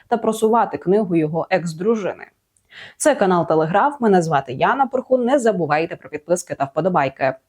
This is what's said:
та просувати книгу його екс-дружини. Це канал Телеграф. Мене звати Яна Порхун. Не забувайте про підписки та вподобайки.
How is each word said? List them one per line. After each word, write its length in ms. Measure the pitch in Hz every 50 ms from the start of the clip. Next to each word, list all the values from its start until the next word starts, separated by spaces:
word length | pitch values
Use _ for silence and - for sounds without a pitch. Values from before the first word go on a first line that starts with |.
| - -
та 80 | 240
просувати 640 | 226 - 220 214 - 226 220 226 233 202 - - 135
книгу 380 | - 170 196 220 214 175 175
його 300 | 165 156 151 165 165 139 -
екс-дружини. 760 | 190 175 160 170 156 156 180 220 233 220 185 147 92 82 - - _ _ _ _ _ _ _ _ - - - - -
Це 180 | - - 311 269
канал 340 | - 202 185 180 170 160 -
Телеграф. 520 | 160 160 160 160 190 202 240 294 294 -
Мене 220 | 233 214 190 180
звати 300 | 165 165 151 139 - -
Яна 340 | 147 131 160 196 240 277 262
Порхун. 380 | 247 - 254 - - 254 254 240
Не 140 | 233 277 285
забувайте 580 | 226 226 202 180 165 143 147 156 165 170 170
про 140 | - - -
підписки 440 | 151 147 - - 180 180 - - 147
та 100 | - 135
вподобайки. 680 | 135 - 156 160 - 180 156 139 135 - - 139 131 - - _